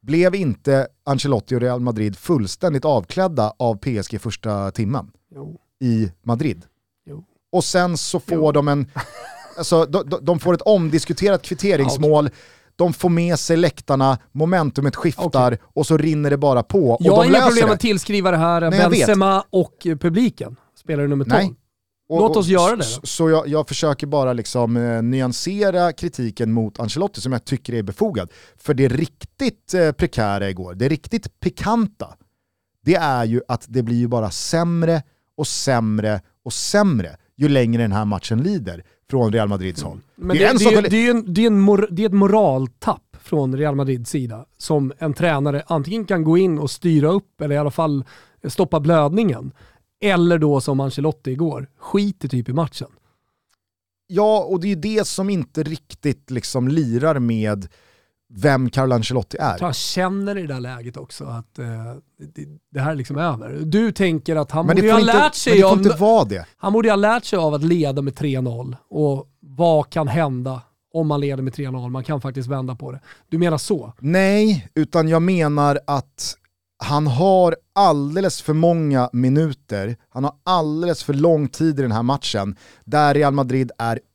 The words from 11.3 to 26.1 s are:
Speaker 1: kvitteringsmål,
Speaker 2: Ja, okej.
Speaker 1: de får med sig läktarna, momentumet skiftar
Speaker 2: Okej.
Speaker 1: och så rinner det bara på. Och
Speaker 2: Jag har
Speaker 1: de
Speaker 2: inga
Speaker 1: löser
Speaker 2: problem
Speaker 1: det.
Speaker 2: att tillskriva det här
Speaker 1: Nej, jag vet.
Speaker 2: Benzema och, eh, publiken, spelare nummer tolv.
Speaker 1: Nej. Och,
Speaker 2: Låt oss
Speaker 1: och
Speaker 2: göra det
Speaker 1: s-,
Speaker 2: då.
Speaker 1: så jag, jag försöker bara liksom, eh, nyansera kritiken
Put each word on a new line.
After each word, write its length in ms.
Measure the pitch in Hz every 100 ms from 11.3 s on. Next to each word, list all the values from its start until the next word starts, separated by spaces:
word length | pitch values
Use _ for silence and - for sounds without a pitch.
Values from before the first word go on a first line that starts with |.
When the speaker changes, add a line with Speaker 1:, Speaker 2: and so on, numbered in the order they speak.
| 196
Speaker 1:
kvitteringsmål, 840 | - 185 202 170 135 127 151 151 147
Speaker 2:
Ja, 40 |
okej. 100 | - - _ _ _
Speaker 1:
de 180 | 175
får 160 | - 180
med 300 | 170 170 165
sig 180 | - 165
läktarna, 600 | 170 - - 135 135 127 _
momentumet 640 | 139 160 180 151 139 143 -
skiftar 560 | 160 - 175 135 123
Speaker 2:
Okej. 80 | 117
Speaker 1:
och 240 | _ - 147
så 100 | 156
rinner 320 | 156 151 147
det 80 | 143
bara 260 | 143 127
på. 260 | 113 202 139
Och 60 | 117
Speaker 2:
Jag 140 | 175 208
har 80 |
Speaker 1:
de 60 | -
Speaker 2:
inga 80 | -
Speaker 1:
löser 100 | 254
Speaker 2:
problem 180 | 233 220
Speaker 1:
det. 60 |
Speaker 2:
att 60 | 208
tillskriva 520 | 240 202 - 202 185
det 60 | 170
här 240 | 165 170 170
Speaker 1:
Nej, 100 | 190
jag 100 | 175
vet. 100 | 226 220
Speaker 2:
Benzema 360 | 202 190 190 -
och, 380 | 190 170 _ 170
eh, 100 | 156
publiken, 580 | 170 170 240 - - 127 _ _
spelare 300 | - 143 143
nummer 180 | 139 135
tolv. 100 | 139
Speaker 1:
Nej. 180 | 190 - _ _ _ _ _
Och, 100 | 165
Speaker 2:
Låt 180 | 214 220
oss 80 | 170
Speaker 1:
och 60 |
Speaker 2:
göra 240 | 185 175 226
det 80 |
Speaker 1:
s-, 140 | 127 123
Speaker 2:
då. 60 | -
Speaker 1:
så 220 | - 160
jag, 180 | 160 143
jag 200 | 151 151
försöker 400 | 135 156 139 147
bara 260 | 147 131
liksom, 440 | 123 107 123 120 120
eh, 240 | 120 117
nyansera 920 | 113 131 127 123 - 202 202 180 175
kritiken 580 | 156 170